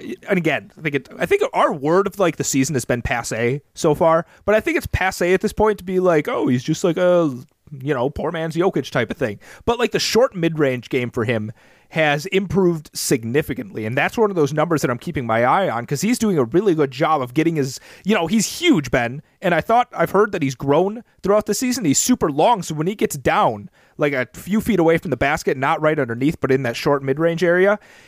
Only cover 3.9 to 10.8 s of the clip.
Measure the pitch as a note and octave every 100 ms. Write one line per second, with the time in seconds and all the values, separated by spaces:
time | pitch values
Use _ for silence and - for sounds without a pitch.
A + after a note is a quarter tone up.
3.9 | D3 E3+ E3 - _ - G#3+ E4 D#4 -
4.9 | - F#3 - F3 F#3 G#3+ - G#3+ G#3 F#3
5.9 | F3+ F3+ D#3+ F#3+ C4 D4 B2 - D#3 F3+
6.9 | E3 F3+ F3 D#3 B2 - _ _ C#3 C3+
7.9 | C3 C3 F3+ D#3+ E3+ E3 E3 F#3 E3+ B2+
8.9 | C3+ A2+ - A#2+ G2+ - - - A#3+ A#3+
9.9 | F#3 - A3 C4+ F#3+ E3 D#3 C#3 B2+